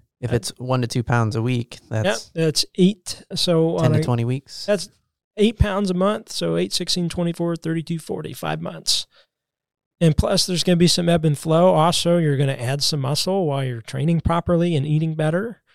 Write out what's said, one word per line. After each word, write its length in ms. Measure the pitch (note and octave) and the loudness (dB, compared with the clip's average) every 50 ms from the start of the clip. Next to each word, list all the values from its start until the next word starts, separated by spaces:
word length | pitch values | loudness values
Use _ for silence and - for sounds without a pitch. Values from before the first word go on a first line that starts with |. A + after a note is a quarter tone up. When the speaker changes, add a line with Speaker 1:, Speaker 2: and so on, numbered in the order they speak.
| _ _ _ _ | _ _ _ _
Speaker 1:
If 140 | - A2+ | -6 -2
Speaker 2:
Uh, 40 | A#2 | -2
Speaker 1:
it's 160 | A#2+ - - - | -2 -2 -4 -10
one 240 | - B2 B2 C3 B2+ | -10 -4 -2 0 0
to 80 | B2 A2+ | 0 -2
two 140 | - B2+ | -2 -4
pounds 340 | A2+ - A#2+ A#2+ A2+ G#2+ G#2+ | -2 0 0 2 2 0 0
a 60 | A2+ | -2
week, 360 | A2+ B2 B2+ A#2+ A#2 - - - - _ | -2 -2 -2 -4 -4 -6 -12 -20 -14 _
Speaker 2:
Yeah, 120 | A2+ A2 | -4 -2
Speaker 1:
that's 280 | A2 F#3+ A3 A3+ - - _ | 0 0 -2 -2 -6 -10 _
Speaker 2:
that's 300 | E3 E3 D#3+ C#3+ - - - _ | -2 -2 0 0 -2 -4 -4 _
eight. 460 | - F3+ F#3+ G#3+ - _ - - - - _ G3 | 4 4 4 4 0 _ -14 -14 -14 -14 _ -6
So 420 | - - F3+ E3+ E3 E3 E3 F3 | -4 0 2 2 2 2 2 0
Speaker 1:
ten 100 | F3 E3 | 2 2
Speaker 2:
on 60 | D#3 | 2
Speaker 1:
to 60 | D#3 D3+ | 2 2
Speaker 2:
a 20 | |
Speaker 1:
twenty 220 | D#3 C3 B2 A#2 A#2 | 2 2 0 0 0
weeks. 400 | A#2+ B2+ C3+ - - - - - | -2 -2 -4 -6 -12 -16 -10 -2
Speaker 2:
That's 240 | - G#3 F3+ E3 - _ _ _ _ _ _ _ _ _ | -2 -2 -2 -2 -8 _ _ _ _ _ _ _ _ _
eight 220 | - G#3 A3+ A3+ - | 2 2 2 4 2
pounds 320 | G#3+ G#3 F#3+ G3 G#3 F#3 | 0 0 0 -2 0 0
a 40 | F3+ | 0
month. 380 | F3 F#3+ G3+ G#3+ A3+ A3 - | 0 0 0 0 -2 -6 -10
So 240 | - - F3 E3+ E3 | -8 -4 -2 -2 0
eight, 160 | E3+ F3+ G3 | 0 -2 -2
sixteen, 380 | - - F3+ - - F3+ F3 E3 | -2 -4 -2 -2 -2 -2 -2 -2
twenty-four, 460 | - - E3+ E3+ E3+ - E3+ E3+ E3+ | -2 -2 -2 -2 -2 -2 -2 -4 -4
thirty-two, 420 | D#3+ - D#3+ E3 E3 D3+ - E3+ D#3+ | -4 -4 -4 -4 -4 -4 -4 -6 -8
forty, 340 | - - - - D#3 - | -6 -8 -8 -8 -8 -10
five 300 | - - - D#3 D#3 D#3+ | -12 -8 -6 -6 -4 -4
months. 440 | E3 - E3+ D#3+ - - - - - - _ _ _ _ _ _ _ _ _ _ _ _ _ _ _ _ _ _ | -6 -10 -10 -8 -4 -2 -2 -2 -4 -8 _ _ _ _ _ _ _ _ _ _ _ _ _ _ _ _ _ _
And 160 | E3+ D#3+ D3 | 2 4 4
plus 300 | - - - G3 F3+ - | 2 0 0 0 0 0
there's 180 | - F#3 E3 - | 0 -2 -2 0
gonna 120 | F#3 F3+ | 2 4
be 120 | E3 F3+ E3 | 4 4 4
some 200 | - - F3 E3+ | 2 2 2 2
ebb 140 | E3+ E3+ D#3 | 0 2 2
and 100 | D#3+ C#3+ - | 0 0 0
flow. 360 | - D#3+ D#3 E3 F3 F#3 F3+ | 0 0 2 4 6 6 6
Also, 420 | D#3 D#3 F3 E3+ - - E3+ F3 | 6 4 4 2 2 2 2 2
you're 220 | F3 E3 D3+ C#3 C3 | 2 2 2 2 2
gonna 140 | C#3+ C3+ | 2 0
add 300 | C3+ - - B2 C3+ D3 | 0 -2 -2 -4 -2 0
some 180 | C3 - - D3 | -2 -2 -2 -2
muscle 460 | C3 C3 D3+ - - F#3 F#3+ G3 F#3 | -2 -2 -2 -2 -2 0 0 0 0
while 160 | D3+ C#3 C#3 | 0 0 -2
you're 200 | C3+ C3 B2 A#2 | -2 -4 -6 -8
training 400 | - - - C3 C#3 E3 E3+ D#3+ | -10 -8 -6 -2 0 2 2 2
properly 520 | - - E3 E3+ - - F3 E3 E3+ F3 E3+ | 2 0 0 0 0 2 2 2 2 2 2
and 120 | D3 C#3 | 0 2
eating 280 | D3+ D3+ D#3 D#3+ D#3+ D#3 | 2 2 2 2 0 -2
better. 460 | D#3 D3+ D#3 D#3+ F3+ G#3+ A#3+ G#3+ - _ _ | 0 0 0 0 0 -2 -4 -8 -14 _ _